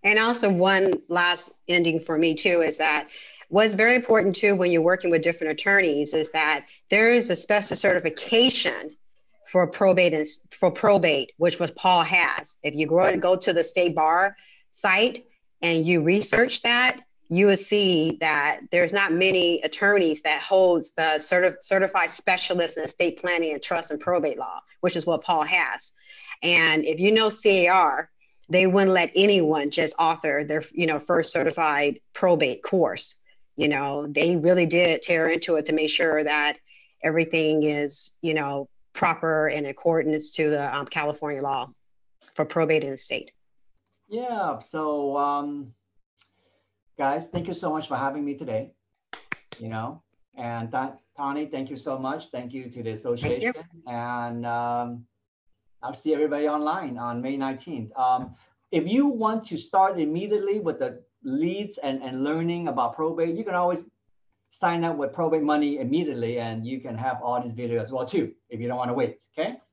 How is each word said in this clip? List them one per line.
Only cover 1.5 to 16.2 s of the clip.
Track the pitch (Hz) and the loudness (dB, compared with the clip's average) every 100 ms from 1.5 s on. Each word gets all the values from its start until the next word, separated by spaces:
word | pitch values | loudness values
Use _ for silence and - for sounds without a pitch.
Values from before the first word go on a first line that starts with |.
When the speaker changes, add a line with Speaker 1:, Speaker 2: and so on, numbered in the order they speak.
| _ - | _ -2
Speaker 1:
ending | 175 165 160 | 2 2 0
for | 160 156 | -2 0
me | 165 | 2
too | 156 196 175 | 2 2 2
is | 160 156 | 2 0
that | 156 151 - - - - - | -2 -2 -4 -18 -20 -20 -2
what's | 180 220 | 2 2
very | 196 226 | 4 4
important | 247 240 220 196 | 2 4 2 4
too | 185 208 196 | 2 2 4
when | 180 | 2
you're | 170 | 4
working | 165 180 180 | 4 2 2
with | 165 | 2
different | 165 170 156 | 0 -2 -6
attorneys | 151 196 202 180 143 147 | -4 2 2 4 0 0
is | 160 156 | -2 -2
that | 160 151 147 - - _ | -2 0 -2 -6 -20 _
there | 202 226 | 4 6
is | 240 233 | 4 2
a | 175 | -4
special | - 208 202 185 | 0 0 0 0
certification | 196 180 165 156 - 226 254 - 175 120 156 - - _ _ _ - | 2 2 0 -6 0 4 4 2 -4 -6 -12 -16 -20 _ _ _ -2
for | 185 175 | 2 2
probate | - 196 180 175 | 4 4 6 4
and | 160 | 2
s-, | 151 - _ - | -4 -8 _ 0
for | 185 | 0
probate, | 180 214 202 170 143 127 _ | 2 4 6 4 2 -2 _
which | 170 165 | 0 0
was | 170 | -6
Paul | - 190 180 | 0 4 4
has. | 160 185 160 - - - | 4 2 2 -2 -8 -8
If | 151 | -6
you | 151 151 | -2 2
go, | 165 185 180 | 4 4 2
go | 180 185 | 2 2
to | 190 | 2
the | 170 | 0
state | 165 - 175 | 0 2 0
bar | 160 156 170 196 196 - _ _ | 2 2 4 2 -2 -20 _ _
site | _ 202 190 240 247 _ _ _ _ | _ 0 2 2 -2 _ _ _ _
and | 170 165 160 | 0 2 2
you | 175 | 2
research | 156 196 | 4 2